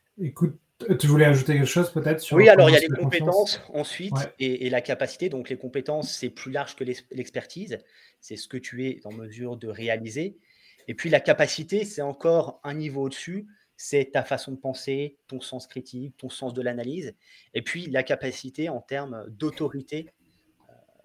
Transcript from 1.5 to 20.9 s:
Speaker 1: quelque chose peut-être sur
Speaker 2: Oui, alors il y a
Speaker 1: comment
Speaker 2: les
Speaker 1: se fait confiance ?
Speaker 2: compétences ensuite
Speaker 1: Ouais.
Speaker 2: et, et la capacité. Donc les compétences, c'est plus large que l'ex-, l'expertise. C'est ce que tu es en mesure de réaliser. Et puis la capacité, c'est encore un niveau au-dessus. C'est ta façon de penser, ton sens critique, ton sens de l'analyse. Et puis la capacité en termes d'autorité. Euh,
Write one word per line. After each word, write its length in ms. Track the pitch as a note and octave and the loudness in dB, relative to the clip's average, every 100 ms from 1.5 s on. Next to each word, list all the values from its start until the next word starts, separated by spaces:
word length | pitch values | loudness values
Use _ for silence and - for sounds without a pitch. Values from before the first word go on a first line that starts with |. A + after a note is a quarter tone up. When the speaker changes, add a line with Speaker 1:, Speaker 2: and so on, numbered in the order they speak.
Speaker 1:
quelque 120 | C#3+ C3 | 2 2
chose 260 | F3 F3 | 2 0
peut-être 280 | D#3+ D3 D#3 | 0 0 -2
sur 160 | - D#3 | 2 10
Speaker 2:
Oui, 120 | G#3+ | 12
alors 200 | G3 D#3+ | 12 10
il 40 | |
y 40 | D#3 | 8
a 40 | |
Speaker 1:
comment 160 | D#3+ C3+ | 6 0
Speaker 2:
les 80 | |
Speaker 1:
se 120 | C3+ F3 | 0 2
fait 40 | |
confiance ? 360 | D#3+ F#3+ G#3 - | 4 4 2 -2
Speaker 2:
compétences 20 | - | -6
ensuite 400 | D3 D3 - F#3+ | -6 -6 -8 -4
Speaker 1:
Ouais. 220 | C3+ C#3 - | -4 -4 -4
Speaker 2:
et, 260 | C3 B2+ B2+ | -4 -2 0
et 40 | |
la 100 | B2 | -2
capacité. 480 | A#2+ B2+ B2+ - F#3 | -2 -2 -4 -4 -6
Donc 200 | C3+ A#2+ | -6 -8
les 80 | B2+ | -10
compétences, 560 | B2+ C#3 C3 D3+ C#3 | -6 -6 -4 -4 -6
c'est 180 | - B2 | -6 -8
plus 200 | - C3 | -8 -8
large 240 | C#3 C#3 | -6 -8
que 100 | - | -8
l'ex-, 220 | B2+ B2 - | -8 -8 -10
l'expertise. 680 | B2+ A#2+ B2+ - E3 G#3 A2 - _ _ _ | -12 -8 -10 -10 -14 -10 -12 -12 _ _ _
C'est 160 | - G#2+ | -16 -16
ce 120 | - | -12
que 80 | B2+ | -12
tu 300 | - B2 C3 | -10 -8 -8
es 140 | - G#2+ | -8 -12
en 60 | |
mesure 440 | A2 A2+ A2 B2 A#2+ | -14 -16 -12 -10 -10
de 120 | A2+ | -10
réaliser. 680 | G#2 A2+ A2+ A#2 A#2+ F#3+ G3+ _ _ _ _ - | -6 -2 -2 -4 -6 -8 -10 _ _ _ _ -12
Et 60 | |
puis 160 | A#2+ E3+ | -8 2
la 100 | D3 | 2
capacité, 640 | - D3+ D3 - D#3 G3+ | 4 4 2 0 -4 -2
c'est 180 | G#3 - | -2 -4
encore 580 | C#3+ C#3 E3 E3 C3 - | -6 -2 2 2 2 -6
un 120 | C#3+ | -10
niveau 280 | D3+ D3+ C#3 | -6 -6 -4
au-dessus. 440 | C3+ - - F#3 G#3 _ _ _ | -6 -6 -10 -12 -12 _ _ _
C'est 360 | - C#3+ C#3 | -2 0 0
ta 100 | C#3 | -2
façon 300 | - C3 - | -2 -4 -6
de 40 | C3 | -10
penser, 600 | C3+ C3 - C3+ D3 - _ | -10 -8 -6 -6 -6 -10 _
ton 140 | C3 | -14
sens 260 | - B2+ - | -12 -14 -14
critique, 500 | C3 B2+ B2 C#3 - | -14 -14 -14 -14 -14
ton 140 | B2+ | -16
sens 240 | - C3 | -10 -8
de 80 | A#2+ | -6
l'analyse. 520 | B2 A#2+ A#2+ E3 C3+ - _ - _ | -6 -6 -8 -8 -10 -16 _ -20 _
Et 80 | A#2 | -10
puis 240 | - E3+ F3 | -8 -10 -4
la 160 | C3 | -4
capacité 640 | C3 C#3+ C3 - C3 - D#3+ | -2 -4 -4 -10 -14 -8 -6
en 120 | B2+ | -8
termes 460 | - C#3 C#3 A2+ G#2 | -8 -10 -8 -12 -14
d'autorité. 840 | G#2 D#3 D3 D3+ C#3 C3+ D3+ D#3+ _ _ _ _ _ _ | -8 -8 -4 -6 -6 -10 -12 -12 _ _ _ _ _ _
Euh, 40 | A#2+ _ | _ _